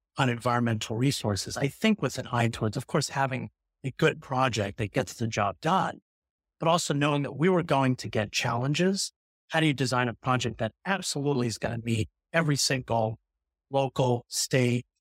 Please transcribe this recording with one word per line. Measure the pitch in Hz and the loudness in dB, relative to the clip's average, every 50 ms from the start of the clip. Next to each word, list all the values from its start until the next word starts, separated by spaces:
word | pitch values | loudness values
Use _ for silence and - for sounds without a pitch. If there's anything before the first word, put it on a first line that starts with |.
| _ _ _ - | _ _ _ 0
on | 139 127 | 2 2
environmental | 120 117 - 123 120 120 120 117 113 107 - - 117 110 | 2 0 0 0 2 2 2 2 0 -2 -2 -4 -4 0
resources. | 127 143 131 - - 110 101 95 - - - | 0 0 0 0 0 -2 -2 -2 -4 -6 -6
I | - 143 143 | -4 -4 -4
think | - - - 220 220 - | -2 0 2 2 2 2
with | - 131 - - | 0 -4 -4 -4
an | 120 - | -8 -4
eye | - 120 120 113 | 0 0 0 0
towards, | 113 - 117 107 104 131 | 0 -2 -2 -2 -2 -4
of | 123 - | -4 -2
course, | - 165 139 - | -2 -2 -2 -2
having | - 139 135 131 131 123 113 107 - _ _ _ _ _ - | -2 -2 -2 -2 -2 -4 -8 -10 -14 _ _ _ _ _ -10
a | 123 | -8
good | - - 160 151 135 147 | -2 2 2 2 2 0
project | - - 135 127 131 131 107 110 101 98 - - | -4 -4 -2 0 2 2 2 0 -2 -2 -2 -4
that | 113 104 - | -6 -4 -2
gets | 139 127 - - | -2 -2 -4 -4
the | - 120 113 | -6 -6 -4
job | 110 110 104 98 - - | 0 0 0 0 -2 -2
done, | - 160 185 190 - - - - - _ _ _ _ _ _ _ _ _ _ - | -2 0 2 2 0 -2 -4 -8 -16 _ _ _ _ _ _ _ _ _ _ -2
but | - 165 | 2 4
also | 165 175 - - 156 | 4 4 2 0 0
knowing | 143 147 151 147 143 139 | 2 2 2 2 2 -2
that | 123 - 127 | -2 -2 0
we | 151 190 | 2 4
were | 185 175 160 | 4 4 2
going | 170 151 135 135 131 127 - | 2 2 4 4 2 2 0
to | - 113 | -4 -4
get | - 113 107 - | -2 -2 -2 -2
challenges. | - - - 123 120 120 123 139 143 147 175 190 196 196 - - - _ _ _ _ _ _ - | -2 -4 -2 -2 -2 -2 -2 -2 0 0 0 0 0 0 -4 -6 -8 _ _ _ _ _ _ -4
How | - 160 | 0 2
do | 156 160 | 2 2
you | 143 | 2
design | - 135 120 123 123 123 123 | 2 0 0 2 2 0 0
a | 110 | -2
project | - - 135 127 123 - 120 110 - | -4 -2 0 0 2 0 -2 -4 -2
that | 117 107 - _ - | -4 -4 -6 _ -4
absolutely | - 196 185 180 - - 147 139 143 143 120 123 120 | -4 -4 -4 -4 -4 -4 -2 -2 0 0 0 0 -2
is | 107 - | -4 -4
gonna | - - 117 113 113 | -4 -4 -4 -4 -4
meet | 117 113 107 107 - _ _ _ _ - | -2 -2 -2 -2 -4 _ _ _ _ -2
every | 165 165 151 143 | 0 2 2 2
single | 131 - - 143 131 123 - 117 113 110 110 113 - _ _ _ _ _ _ _ _ _ - | 2 2 0 0 -2 -2 -2 0 0 0 0 -2 -6 _ _ _ _ _ _ _ _ _ -4
local, | 135 135 139 131 - - 139 127 123 117 - - | 0 0 0 0 2 2 2 2 2 0 -2 -6
state, | - - - - - 135 127 123 120 120 - _ _ _ | -6 -6 -2 2 2 2 4 4 2 0 -2 _ _ _